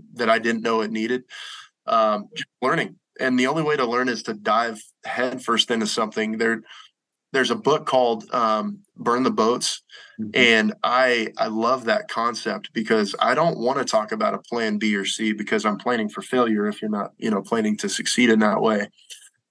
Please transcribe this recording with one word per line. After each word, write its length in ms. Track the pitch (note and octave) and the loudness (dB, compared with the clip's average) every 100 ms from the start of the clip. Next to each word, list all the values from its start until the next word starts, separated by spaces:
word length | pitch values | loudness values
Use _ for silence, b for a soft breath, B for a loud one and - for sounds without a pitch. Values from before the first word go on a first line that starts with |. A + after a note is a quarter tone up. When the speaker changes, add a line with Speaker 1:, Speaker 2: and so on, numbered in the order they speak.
| - | -6
Speaker 1:
that 160 | A#2 A2+ | -4 0
I 100 | A2+ | 2
didn't 220 | A2+ A2+ | 2 0
know 180 | A2+ A2+ | 0 0
it 100 | G#2+ | 0
needed. 320 | A2 A2+ B2+ B2+ B B B B _ - | -2 -2 -2 -6 B B B B _ 0
Um, 440 | A2+ A2 G#2 G2+ - | 2 2 0 -4 -12
just 120 | - - | -12 -4
learning. 340 | B2+ D#3+ G#2 - _ - | -2 0 -2 -8 _ -6
And 180 | C3 B2+ | 0 2
the 100 | C3 | 2
only 160 | D#3+ | 2
way 120 | D3+ D3+ | 0 0
to 100 | A#2 | 0
learn 220 | A#2+ B2+ | 0 0
is 140 | G#2+ | -2
to 100 | A#2 | -6
dive 480 | G#2+ G#2+ A2 A#2 G#2+ - _ | -6 0 2 0 -6 -16 _
headfirst 680 | - A#2+ B2+ B2+ - A2+ - | -10 -4 -4 -4 -2 0 2
into 180 | A#2 G#2+ | 0 0
something. 500 | - G2+ A2 A2 A2 | -2 -2 -2 -4 0
There, 240 | A2+ A2+ B B B _ _ _ _ | 0 -2 B B B _ _ _ _
there's 180 | C3+ A#2 | -2 0
a 40 | A2+ | 0
book 300 | C3+ D3+ D3+ | 2 2 2
called, 440 | C3 A#2+ A2 - | 2 2 0 -2
um, 460 | B2 A2+ G#2+ G#2 G2+ _ - | 0 0 0 -2 -8 _ -6
Burn 280 | A#2 A#2+ | 0 2
the 80 | B2+ | 2
Boats. 500 | A2 A2 B2 - - _ B B B | 2 2 2 -2 -6 _ B B B
Speaker 2:
Mm-hmm. 100 | G#2+ | -4
Speaker 1:
And 400 | C3 A#2+ A2+ G#2+ - | 2 4 6 2 0
I, 460 | - B2 B2+ A#2+ A2 - | 0 2 2 2 -2 -4
I 100 | A2+ | -4
love 380 | A2 A#2 B2+ A2+ | 0 0 0 0
that 220 | G#2 - | 0 -2
concept 640 | A#2 A#2 G#2+ A2+ G#2+ - | -4 -2 -2 -6 -6 -6
because 420 | A2+ A2 A2 G2+ - | -8 0 2 2 0
I 160 | A#2 C3+ | 2 4
don't 220 | E3+ - | 2 0
wanna 240 | A#2 C3+ A#2 | -2 -2 0
talk 260 | A2 G#2+ | 0 0
about 220 | A2 G#2 | -2 -2
a 40 | G#2 | -2
plan 380 | - A#2+ A2 G#2 | -6 -2 -2 0
B 180 | G#2+ G2+ | 0 0
or 100 | G2 | -2
C 280 | - A2 | -2 -2
because 320 | G#2+ G#2+ A2 G#2+ | -2 -2 0 0
I'm 120 | G#2 | -2
planning 300 | B2 A#2+ G#2+ | -2 -2 -2
for 120 | G2+ | -8
failure 460 | - B2+ A#2 G#2+ G#2 | -4 0 2 2 0
if 140 | G#2 | -4
you're 80 | G#2+ | -6
not, 200 | G#2 G2 _ | -4 -6 _
you 120 | A2 | -2
know, 100 | G2+ | -2
planning 340 | F#2+ A#2 G#2+ G#2 | 0 0 0 -2
to 120 | G2+ | -4
succeed 400 | - - - A#2+ | -4 -4 2 4
in 100 | A2 | 6
that 220 | G#2+ G2+ | 4 2
way. 280 | A2+ G#2+ G2+ B B B B B _ | 0 0 -4 B B B B B _